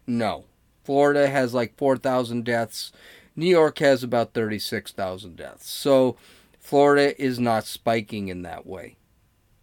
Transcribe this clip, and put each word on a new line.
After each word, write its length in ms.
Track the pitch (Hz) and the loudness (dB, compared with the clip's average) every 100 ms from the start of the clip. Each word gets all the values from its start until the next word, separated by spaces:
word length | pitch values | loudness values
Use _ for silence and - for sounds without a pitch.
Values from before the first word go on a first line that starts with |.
| - | -6
no. 380 | 117 107 80 - _ _ _ | -2 -2 -4 -12 _ _ _
Florida 440 | - 139 143 143 143 | -2 2 4 4 2
has, 240 | 139 127 | 2 0
like, 240 | 123 117 - | -2 -4 -2
four 200 | 139 131 | 0 0
thousand 480 | 135 127 120 117 | 0 -2 -2 -6
deaths. 480 | 117 117 113 - - - - - _ - | -4 -2 -4 -8 -14 -16 -20 -20 _ -4
New 100 | 170 | 2
York 320 | 175 156 - | 4 4 4
has 240 | 147 131 | 2 2
about 320 | 123 120 113 | 0 -2 -2
thirty-six 560 | 120 110 107 - 110 - | -2 -4 -4 -6 -8 -8
thousand 460 | - 95 92 98 80 | -8 -8 -8 -14 -18
deaths. 340 | 71 - - | -18 -18 -14
So 460 | - 143 135 131 120 _ - _ _ | -6 2 4 4 0 _ -20 _ _
Florida 640 | - 143 143 143 143 - | -2 4 4 4 2 0
is 160 | 139 120 | -4 -2
not 280 | 120 110 - | 0 0 -4
spiking 600 | - - 113 104 110 98 | -6 -2 -2 -4 -8 -8
in 160 | 90 | -10
that 240 | 87 85 82 | -12 -14 -14
way. 300 | 92 80 _ _ _ _ _ _ _ | -16 -16 _ _ _ _ _ _ _